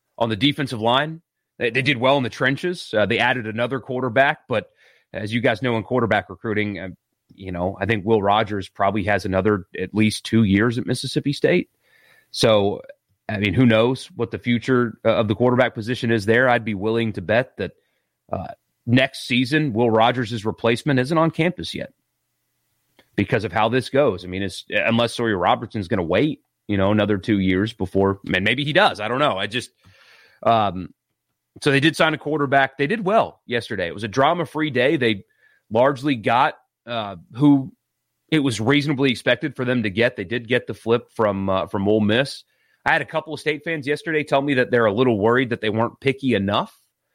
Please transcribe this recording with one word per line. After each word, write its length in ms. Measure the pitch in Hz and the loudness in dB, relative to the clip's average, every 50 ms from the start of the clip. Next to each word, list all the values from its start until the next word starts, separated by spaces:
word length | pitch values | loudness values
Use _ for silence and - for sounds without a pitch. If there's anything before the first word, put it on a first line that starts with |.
| _ _ _ | _ _ _
on 140 | - 120 117 | -4 -2 -2
the 60 | 110 | 0
defensive 440 | 98 110 147 139 - 143 127 131 110 | 0 0 0 0 0 -4 -6 -4 -2
line. 400 | 107 113 120 135 147 156 160 165 - _ _ _ _ _ _ - | 0 2 2 2 0 -2 -6 -12 -18 _ _ _ _ _ _ -6
They, 100 | - 120 | -4 -2
they 140 | 113 131 135 | -2 -2 -2
did 160 | 131 147 117 | -2 -2 0
well 180 | 120 131 139 | 2 2 2
in 60 | 143 127 | 2 0
the 80 | 113 | -4
trenches. 640 | - - 135 127 139 135 - 180 180 170 - - - | -4 -2 -2 -2 -2 -2 -4 -6 -6 -8 -10 -4 0
Uh, 80 | 107 104 | 0 0
they 140 | 98 117 113 | 2 2 2
added 280 | 113 123 131 127 110 | 2 2 0 0 -4
another 340 | 110 110 113 120 123 135 131 | -6 -4 -4 -4 -4 -4 -6
quarterback, 680 | - - 127 127 123 127 110 131 135 143 156 - _ - | -8 -8 -6 -4 -4 0 2 2 2 2 0 -2 _ -4
but 220 | 123 107 - - _ _ _ _ _ _ _ _ - | -4 -4 -4 -6 _ _ _ _ _ _ _ _ -12
as 180 | - 104 101 | -10 -8 -6
you 120 | 110 120 110 | -4 0 0
guys 180 | 127 117 - | 0 0 0
know, 160 | 127 127 117 | 0 -2 -2
in 60 | 113 98 | -2 -2
quarterback 480 | - 123 127 117 107 107 101 92 - | -2 -2 0 2 2 2 0 0 -2
recruiting, 480 | 95 - - 117 107 104 104 104 101 87 | -10 -10 -8 -4 -2 -2 -2 -4 -6 -8
uh, 100 | 92 95 87 - _ _ _ _ _ _ _ | -10 -12 -14 -18 _ _ _ _ _ _ _
you 140 | - 95 95 | -16 -12 -10
know, 260 | 90 87 87 92 98 - | -6 -4 -4 -4 -4 -4
I 60 | 98 | -2
think 180 | 95 113 107 87 | 0 0 0 2
Will 180 | 104 113 107 98 | 2 2 2 4
Rogers 460 | 98 101 107 113 95 104 101 95 - | 2 2 2 2 0 -4 -6 -8 -10
probably 360 | _ - 101 98 98 110 95 | _ -2 -2 0 0 0 0
has 200 | 101 104 98 90 | 0 0 -2 -2
another 420 | 98 92 95 95 107 104 98 87 - - | 0 -2 0 2 2 2 0 -2 -6 -10
at 180 | - 92 90 - | -10 -8 -4 0
least 300 | 104 110 110 101 - - | 2 2 2 0 -2 -4
two 200 | - - 113 113 | 0 2 2 4
years 340 | 98 98 98 107 123 113 123 | 4 4 4 4 2 0 -2
at 80 | 104 | -4
Mississippi 460 | - 127 - - 131 - 156 135 143 143 | -4 -6 -6 -6 -6 -6 -4 -2 -2 -2
State. 380 | - - - 170 180 - - _ _ _ _ _ _ _ _ _ _ _ _ | 0 0 2 2 0 -2 -4 _ _ _ _ _ _ _ _ _ _ _ _
So, 520 | - - - 120 110 104 101 101 98 - - - - _ _ _ _ _ _ - | -4 0 2 4 4 4 4 2 -2 -4 -10 -16 -20 _ _ _ _ _ _ -8
I 100 | 107 98 | -4 -2
mean, 160 | 101 104 85 | -2 0 2
who 120 | 113 131 | 4 4
knows 400 | 120 113 110 117 120 131 131 - - - | 6 6 6 4 2 0 -2 -8 -12 -8
what 160 | - 117 - | -8 -6 -6
the 80 | - 98 | -6 -6
future, 600 | - 123 120 117 - - 131 123 123 117 - - - | -4 -2 -2 -2 0 2 2 2 2 0 -4 -2 0
uh, 100 | 113 107 | 0 2
of 120 | 87 113 | 2 2
the 80 | 104 110 | 0 0
quarterback 400 | - 120 123 123 123 127 117 - | 2 2 2 4 4 2 0 0
position 380 | - 107 107 127 110 - 117 117 | -4 -6 -6 -6 -4 -2 0 0
is 140 | 113 95 | 0 2
there? 220 | 104 113 120 131 127 | 2 2 4 4 4
I'd 180 | 120 120 113 | 2 2 0
be 80 | 113 107 | -4 -6
willing 400 | 95 95 110 113 117 117 113 104 | -4 -2 -2 -2 0 -2 -2 -4
to 80 | - 92 | -6 -4
bet 340 | 82 107 117 131 - _ | 0 0 0 0 -2 _
that, 160 | - 98 85 - _ _ _ _ _ _ _ _ _ _ _ | -8 -8 -8 -8 _ _ _ _ _ _ _ _ _ _ _
uh, 180 | - 95 92 - - - _ _ _ _ _ | -8 -8 -8 -10 -14 -18 _ _ _ _ _
next 400 | - 117 131 131 131 - - - | 2 2 4 4 2 0 -8 -6
season, 460 | - 127 120 131 117 143 156 156 147 104 | -2 0 0 0 0 0 0 0 0 0
Will 180 | 107 123 117 | 0 2 2
Rogers' 540 | 110 110 110 120 123 123 127 98 117 113 98 | 4 4 4 4 2 0 -4 -6 -6 -6 -6
replacement 560 | 110 95 - - 117 120 117 - 151 143 127 | -6 -6 -2 0 0 0 0 0 0 0 0
isn't 160 | 127 131 170 | 0 0 0
on 140 | 160 160 160 | 0 0 0
campus 440 | - - 160 180 175 - 165 - - | 0 0 -2 -2 -2 -4 -8 -10 -10
yet 180 | - - - - _ _ _ _ _ _ _ _ _ _ _ _ _ _ _ _ _ _ _ _ _ _ _ _ | -10 -12 -12 -14 _ _ _ _ _ _ _ _ _ _ _ _ _ _ _ _ _ _ _ _ _ _ _ _
because 280 | - 104 - - 113 98 | -2 0 0 0 -2 -2
of 80 | 107 - | -2 0
how 160 | 110 107 113 | 0 0 2
this 200 | 117 131 120 - | 2 0 -2 0
goes. 340 | - 131 147 131 98 90 90 | 2 2 2 2 0 -2 -6
I 40 | 90 | -8
mean, 140 | 90 95 98 | -6 -6 -6
it's, 220 | 95 - - - - | -6 -8 -10 -12 -6
unless 440 | 92 104 82 104 117 113 120 117 - | -4 -2 0 0 2 2 0 0 -2
Sawyer 240 | - 120 113 104 90 | -2 -2 -2 0 0
Robertson's 500 | 87 98 120 117 120 110 - 113 98 85 | 2 2 0 0 -2 -6 -8 -8 -6 -4
gonna 140 | 117 101 87 | -4 -4 -2
wait, 380 | 76 87 101 135 156 143 - _ _ _ _ _ - | 0 0 2 2 0 -2 -6 _ _ _ _ _ -4
you 80 | 104 | -2
know, 160 | 98 95 98 107 | 0 2 2 2
another 260 | 107 104 101 107 95 | 2 2 0 0 -2
two 200 | 92 - 110 98 | 0 0 0 2
years 340 | 95 92 92 92 101 110 113 | 2 2 2 2 0 -2 -4
before, 480 | - 98 90 - 95 98 98 98 - - - 87 | -6 -8 -4 0 2 2 2 0 -2 -4 -4 -2
and 120 | 92 95 | 0 0
maybe 200 | 104 120 131 147 | 0 0 -2 -2
he 80 | 147 147 | -2 2
does. 280 | 175 202 - 95 92 | 2 2 2 0 -2
I 80 | 104 107 | -4 -6
don't 100 | 120 131 | -2 0
know. 200 | 147 143 104 95 | 0 0 0 -2
I 80 | 98 | -4
just, 240 | 104 101 123 110 - _ _ _ _ _ _ _ _ - _ _ _ _ _ - | -4 -6 -6 -8 -8 _ _ _ _ _ _ _ _ -20 _ _ _ _ _ 0
um, 500 | 110 117 113 107 101 87 92 90 - - _ _ _ _ _ _ _ _ _ _ _ _ - - | 2 2 2 2 0 -2 -6 -10 -12 -14 _ _ _ _ _ _ _ _ _ _ _ _ -4 0
so 80 | 151 | 2
they 100 | 135 139 | 2 4
did 160 | 135 160 156 | 2 2 2
sign 180 | - 175 156 156 | 2 0 0 0
a 40 | 147 | -2
quarterback. 580 | - 151 147 156 143 131 139 139 135 131 - - | -4 -4 -2 -2 0 2 2 2 2 2 0 -2
They 80 | 139 | -2
did 180 | 147 208 233 208 | -2 -2 -2 -2
well 360 | 175 208 226 - 82 - _ _ | 0 2 2 2 0 -4 _ _
yesterday. 420 | - 117 120 110 - 120 92 90 85 | -6 -4 -4 -4 -4 -6 -4 -4 -4
It 60 | 76 | -6
was 100 | 92 107 | -6 -8
a 40 | 110 | -4
drama-free 640 | 95 131 135 147 170 175 165 - - 151 156 156 | 0 2 2 2 2 0 -4 -6 -6 -6 -6 -2
day. 260 | 123 120 120 139 165 | 0 0 2 2 2
They 280 | 156 123 117 110 98 - _ _ _ _ _ _ _ _ _ | 2 2 0 0 -2 -4 _ _ _ _ _ _ _ _ _
largely 460 | 104 113 123 139 147 120 127 151 139 | 0 2 2 2 2 0 -2 -2 -2
got, 420 | 117 98 123 117 123 139 156 - - _ _ _ _ _ | -2 0 0 2 2 2 2 0 -6 _ _ _ _ _
uh, 300 | 113 120 117 107 101 98 87 80 _ - | -10 -8 -8 -8 -8 -10 -14 -18 _ -2
who 400 | 113 143 147 143 139 135 - - _ _ _ _ _ _ _ _ _ _ _ | 2 6 6 6 6 2 -2 -10 _ _ _ _ _ _ _ _ _ _ _
it 100 | - 156 | -2 0
was 200 | 135 139 117 104 | 0 0 -2 0
reasonably 500 | 113 113 143 147 139 147 151 123 139 139 | 0 2 2 2 2 0 0 0 2 0
expected 460 | 120 - - 135 123 - - 151 123 | 0 0 0 0 0 0 0 -6 -6
for 80 | - 127 | -4 -4
them 200 | 123 127 123 107 | -2 0 0 -2
to 60 | 107 | -2
get. 260 | 90 101 117 120 - | 0 0 0 0 0
They 80 | - 101 | -4 -6
did 220 | 85 117 120 117 | -6 -6 -8 -4
get 200 | 110 123 123 120 | -2 -2 -2 -2
the 80 | - 113 | -4 -10
flip 360 | - - 110 117 120 117 - _ | -8 -2 0 0 0 0 -4 _
from, 360 | - 113 104 101 98 98 98 | 0 0 0 0 0 -2 -2
uh, 180 | 95 95 85 | -2 -2 -2
from 220 | 87 - 104 98 101 | -2 -4 -2 0 2
Ole 140 | 107 110 107 | 2 2 4
Miss. 420 | 104 107 117 139 139 - - - _ _ _ _ _ _ _ _ | 2 2 2 0 -2 -6 -12 -18 _ _ _ _ _ _ _ _
I 80 | 135 151 | 0 0
had 80 | 160 | 0
a 60 | 131 | -2
couple 260 | - - 160 - - 151 | -4 -6 -6 -6 -6 -10
of 80 | 135 | -6
State 240 | - 156 151 147 - | -4 -4 -4 -4 -6
fans 220 | 170 165 156 127 | -6 -6 -6 -4
yesterday 360 | 135 147 147 - 175 160 151 147 | -4 -4 -4 -4 -2 -2 -2 0
tell 200 | - 156 139 139 | 0 0 0 2
me 100 | 147 143 | 2 2
that 160 | 127 - - | 0 2 2
they're 140 | 123 120 117 | 2 4 4
a 80 | 107 98 | 4 2
little 260 | 107 131 127 117 101 | 2 2 2 2 2
worried 300 | 98 113 120 127 135 117 | 2 2 4 2 2 0
that 140 | 117 110 - | -2 -4 -2
they 80 | 110 | -2
weren't 280 | 104 110 113 117 - - | 0 0 -2 -2 -4 -2
picky 340 | - 139 139 139 - 131 117 | -2 -2 -2 0 0 0 0
enough, 440 | 101 98 98 101 139 185 - - _ _ _ _ _ _ _ _ | 0 0 0 0 -2 -2 -4 -10 _ _ _ _ _ _ _ _